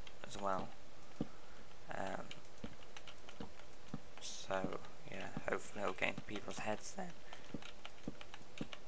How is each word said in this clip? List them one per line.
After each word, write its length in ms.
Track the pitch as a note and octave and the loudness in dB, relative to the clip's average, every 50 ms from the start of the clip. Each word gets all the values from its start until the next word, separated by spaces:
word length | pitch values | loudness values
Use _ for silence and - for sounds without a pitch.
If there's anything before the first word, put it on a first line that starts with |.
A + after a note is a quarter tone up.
| - - - - - | 0 0 0 0 0
as 140 | - - G2+ | 0 0 2
well. 300 | G2+ G2 F#2+ F#2 F#2 - - - - - - - - - - - - - - - - - - - - - - - - - - | 2 2 4 2 2 0 0 0 0 0 0 0 0 0 0 0 0 0 0 0 0 0 0 0 0 -2 -2 -2 -2 0 0
Um, 320 | F#2+ G2 F#2+ F#2+ - - - - - - - - - - - - - - - - - - - - - - - - - - - - - - - - - - - - - - - - - | 0 0 0 0 0 0 0 0 -2 -2 -2 0 0 0 0 0 0 0 0 0 0 0 0 0 0 0 0 0 0 0 0 0 -2 -2 -2 -2 -2 -2 0 0 0 0 -2 -2 -2
so, 580 | - - - - - - F#2+ F#2+ F#2+ F#2+ G2+ - - - - - - - | -2 -2 -2 -2 0 2 2 2 4 2 2 0 0 0 0 0 0 0
yeah, 160 | G2+ G2 F#2+ G2 - - - - | 0 0 0 0 0 2 2 2
hopefully 340 | - F#2+ - - - G#2 G2+ | 2 2 2 0 0 2 2
it'll 100 | F#2 F#2+ | 2 2
get 160 | - F#2+ G2+ | 2 2 2
into 120 | G2 - | 2 0
people's 380 | - - G#2+ G2+ - G#2+ - - | 0 0 0 0 0 0 0 0
heads 340 | - G#2+ G#2+ - - - - | 2 2 2 2 0 0 0
then. 160 | G3 F3+ F3 - - - - - - - - - - - - - - - - - - - - - - - - - - - - - - - - - - - | 0 0 0 0 0 0 0 0 0 0 0 0 0 0 0 -2 -2 -2 -2 -2 -2 -2 -2 -2 0 -2 -2 -2 -2 -2 -2 -2 -2 -2 -2 -2 -2 -2